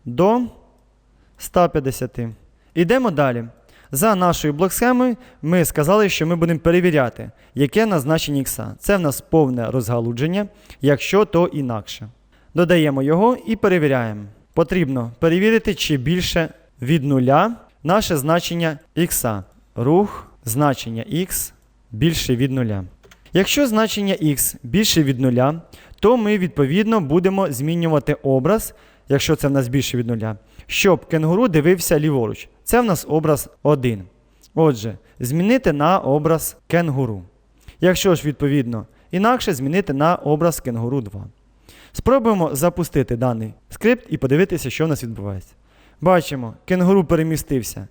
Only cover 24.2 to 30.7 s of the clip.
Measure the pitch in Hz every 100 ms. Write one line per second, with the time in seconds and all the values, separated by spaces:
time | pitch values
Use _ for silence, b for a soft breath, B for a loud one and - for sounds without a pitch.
24.2 | 156 135 - - 120 160 220 170 139 123
25.2 | 131 123 131 165 - B B - 208 247
26.2 | 208 208 180 - 135 180 220 226 139 165
27.2 | 185 196 185 120 151 170 165 151 - -
28.2 | 139 131 147 220 - b b b - 139
29.2 | - 151 143 139 123 135 120 123 117 117
30.2 | 110 107 b b -